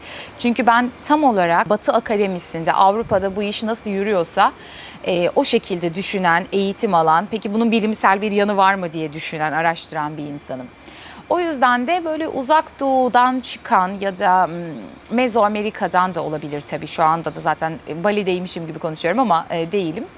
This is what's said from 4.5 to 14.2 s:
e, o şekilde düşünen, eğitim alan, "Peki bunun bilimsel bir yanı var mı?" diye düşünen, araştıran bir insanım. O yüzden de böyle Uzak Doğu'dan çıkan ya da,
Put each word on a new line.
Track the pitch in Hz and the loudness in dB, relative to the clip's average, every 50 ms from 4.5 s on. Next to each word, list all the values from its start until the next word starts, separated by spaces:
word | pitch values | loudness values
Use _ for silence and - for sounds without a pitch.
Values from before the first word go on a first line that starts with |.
| - - - - - - - - - - - - | 2 -4 -18 -18 -18 -18 -18 -18 -16 -8 -4 -2
e, | 185 170 175 165 | 0 2 2 2
o | - - 285 | 2 2 2
şekilde | - 247 226 - - 196 175 170 170 160 | 2 2 0 0 0 -6 -2 -2 -4 -2
düşünen, | 190 190 - - 196 185 170 165 170 190 - | -2 -2 -2 -2 0 2 4 2 2 2 0
eğitim | - 196 196 196 196 - - 208 185 | -2 0 0 0 -2 -2 -2 2 2
alan, | 165 160 160 160 170 208 190 | 4 4 4 4 2 2 0
"Peki | 220 202 - 214 202 | -6 -6 -4 -2 -2
bunun | 226 233 233 | 0 2 2
bilimsel | 220 226 196 220 220 - - 202 190 196 | 2 2 2 0 0 2 4 4 4 4
bir | 208 214 | 0 0
yanı | 202 208 202 208 208 190 | 2 2 2 2 2 4
var | 190 190 196 | 4 4 4
mı?" | 190 180 170 | 2 -2 -6
diye | 160 165 160 151 147 | -4 -4 -6 -6 -6
düşünen, | 160 - - 170 156 151 156 | -8 -8 -8 -4 -4 -4 -2
araştıran | 143 160 165 170 165 165 - - 160 160 147 151 156 143 | -2 0 0 0 0 -2 -8 -10 -6 -6 -6 -6 -6 -8
bir | 143 | -10
insanım. | 147 143 143 - - 135 127 127 123 - - - - - - - - - - - - | -10 -10 -10 -10 -10 -10 -12 -12 -14 -18 -20 -20 -20 -20 -20 -20 -20 -20 -14 -2 0
O | 302 349 | 0 0
yüzden | 349 330 311 247 269 247 247 247 247 240 | 0 0 0 2 2 2 2 2 0 0
de | 349 370 330 | 0 -2 0
böyle | 320 311 302 320 - | -2 -4 -4 -4 -4
Uzak | - 269 262 247 311 320 311 - - - | -4 -4 0 2 2 2 2 0 -6 -4
Doğu'dan | 277 269 262 262 254 247 - 240 247 254 254 262 | -2 0 2 2 2 4 4 4 4 4 2 -2
çıkan | 247 - - - - - 240 196 180 185 202 196 | -4 -8 -12 -10 -2 2 2 4 4 2 -2 -4
ya | 196 196 185 | -4 -4 -4
da, | 180 | 0